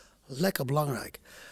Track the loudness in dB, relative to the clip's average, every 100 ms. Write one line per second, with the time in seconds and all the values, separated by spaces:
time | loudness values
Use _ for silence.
0 | -20 _ -10 0 2 2 2 4 2 0
1 | -4 -12 -18 -20 -18